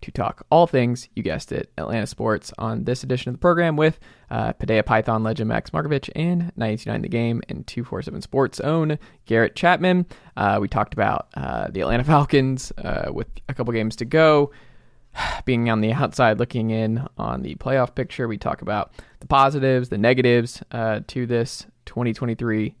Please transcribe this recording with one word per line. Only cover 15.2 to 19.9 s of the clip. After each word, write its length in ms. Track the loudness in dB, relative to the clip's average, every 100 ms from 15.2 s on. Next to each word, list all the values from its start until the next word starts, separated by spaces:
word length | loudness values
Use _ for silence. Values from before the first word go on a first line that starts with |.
| -6 -6 -2
being 240 | 0 2
on 100 | 2
the 140 | 2
outside 460 | 0 -2 2 2 4
looking 320 | 0 -2 -2
in 360 | -2 0 -2 -6 -6
on 240 | -6 -4
the 140 | -8 -8
playoff 400 | -2 0 0 -2
picture. 320 | -8 -4 -6
We 100 | -4
talk 240 | -6 -6
about 300 | -4 -4 -4 -10 -20 _
the 60 | 0
positives, 600 | 4 4 4 2 2
the 100 | 0